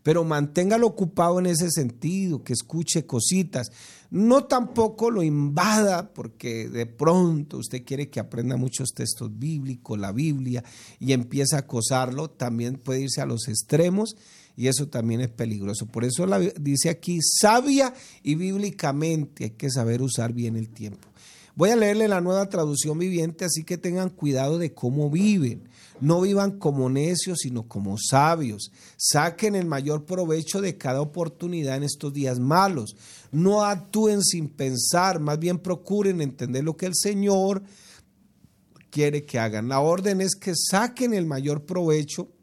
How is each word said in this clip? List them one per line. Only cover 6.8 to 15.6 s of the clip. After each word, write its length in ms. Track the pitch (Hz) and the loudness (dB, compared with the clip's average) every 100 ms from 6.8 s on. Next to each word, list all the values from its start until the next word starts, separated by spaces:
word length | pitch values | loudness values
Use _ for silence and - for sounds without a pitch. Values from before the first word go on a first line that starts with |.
| 117 | -6
pronto 720 | 117 156 180 175 156 147 131 | 0 4 6 4 2 -4 -10
usted 240 | 117 127 | -10 -10
quiere 240 | 120 135 143 | -8 -6 -6
que 100 | - | -6
aprenda 360 | - 120 123 131 | -6 -4 -2 -2
muchos 320 | 131 - 123 | -2 -4 -6
textos 420 | - 120 - 113 107 | -6 -6 -6 -8 -6
bíblicos, 640 | 147 151 135 123 - 107 | -6 -4 -6 -10 -8 -6
la 120 | 98 | -4
Biblia, 500 | 107 156 139 127 120 - - - - | -2 -2 -2 -4 -6 -8 -20 -20 -6
y 120 | 127 | 0
empieza 440 | 131 117 139 135 151 | 2 2 0 0 0
a 20 | |
acosarlo, 680 | - 120 110 131 127 131 156 | -2 -4 0 0 0 -4 -8
también 460 | _ 123 117 120 135 | _ -4 -2 -4 -6
puede 240 | - 131 | -4 -4
irse 200 | 135 139 | -2 -4
a 40 | 139 | -4
los 220 | 117 135 | -4 -4
extremos, 680 | 110 - 151 175 190 220 - - - _ | -6 2 4 4 2 -2 -8 -20 -20 _
y 140 | - 127 | -2 0
eso 180 | 127 143 | 0 -2
también 340 | 127 113 117 | -2 -2 -2
es 60 | 123 | -4
peligroso. 560 | 117 113 104 | -4 -6 -4